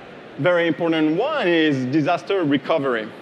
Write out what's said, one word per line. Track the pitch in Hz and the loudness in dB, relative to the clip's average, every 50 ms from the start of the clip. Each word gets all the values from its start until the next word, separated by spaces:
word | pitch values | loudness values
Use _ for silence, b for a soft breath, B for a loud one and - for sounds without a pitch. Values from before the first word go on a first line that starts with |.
| - - - - - - - | -20 -20 -20 -20 -20 -16 -6
very | - 139 180 180 170 170 | -2 0 2 2 2 2
important | 170 151 - 175 165 165 160 156 156 156 | 0 0 0 0 0 2 2 2 2 2
one | 175 240 294 320 285 220 | 0 0 0 0 0 0
is | 175 170 165 156 156 143 131 127 | 2 2 4 4 2 2 0 -2
disaster | 123 135 160 143 160 175 170 - - 196 196 170 | 0 0 0 2 2 0 -2 0 -2 -2 0 2
recovery. | 143 143 143 - - 165 156 139 135 120 113 107 110 - - | 2 0 0 0 0 0 0 0 0 -2 -2 -4 -8 -12 -18